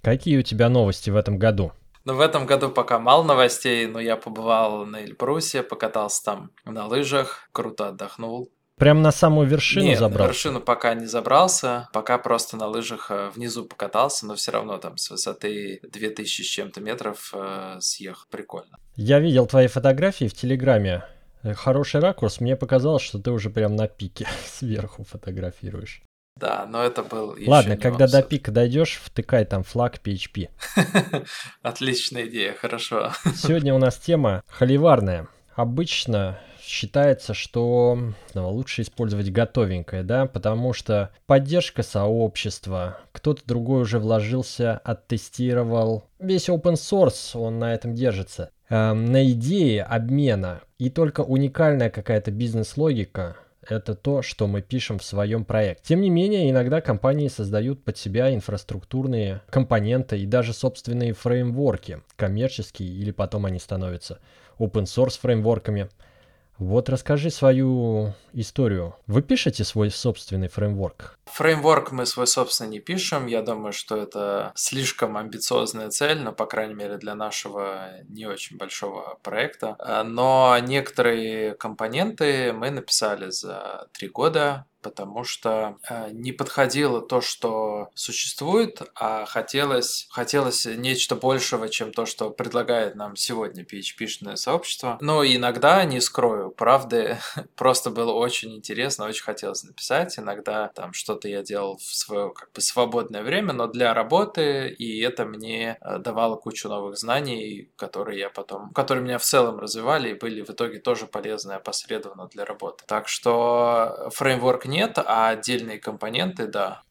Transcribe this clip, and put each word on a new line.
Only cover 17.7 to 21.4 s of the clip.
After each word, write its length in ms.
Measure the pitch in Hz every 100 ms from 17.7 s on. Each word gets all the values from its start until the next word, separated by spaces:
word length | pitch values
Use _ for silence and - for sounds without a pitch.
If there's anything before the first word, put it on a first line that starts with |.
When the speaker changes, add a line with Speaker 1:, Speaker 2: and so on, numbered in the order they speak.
| 92
Speaker 2:
съехал. 480 | 92 - 98 92 -
Прикольно. 480 | 104 104 90 - - -
Speaker 1:
Я 240 | - 107 143
видел 300 | 165 127 120
твои 180 | 135 127
фотографии 640 | - 131 135 185 196 117
в 60 |
Телеграме. 680 | - 131 131 131 117 95 87 - - - -